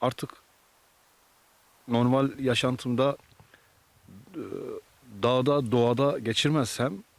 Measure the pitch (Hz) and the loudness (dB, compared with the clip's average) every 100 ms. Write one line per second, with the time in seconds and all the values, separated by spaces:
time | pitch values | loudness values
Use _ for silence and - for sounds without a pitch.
0 | 123 - 131 - _ _ _ _ _ _ | -4 -4 -8 -14 _ _ _ _ _ _
1 | _ _ _ _ _ _ _ _ - 120 | _ _ _ _ _ _ _ _ -2 2
2 | 123 131 139 139 131 117 127 127 127 120 | 4 4 2 0 -2 0 0 -2 -2 0
3 | 139 - _ - - - _ _ _ _ | 0 0 _ -20 -20 -20 _ _ _ _
4 | 92 95 143 175 98 - - 98 - _ | -20 -20 -18 -14 -10 -10 -10 -14 -16 _
5 | 123 104 117 127 131 143 120 120 117 120 | -20 -2 0 2 2 0 2 2 4 4
6 | 139 139 113 113 147 156 117 - 127 190 | 0 0 -2 0 0 2 0 -2 -4 -6
7 | - | -14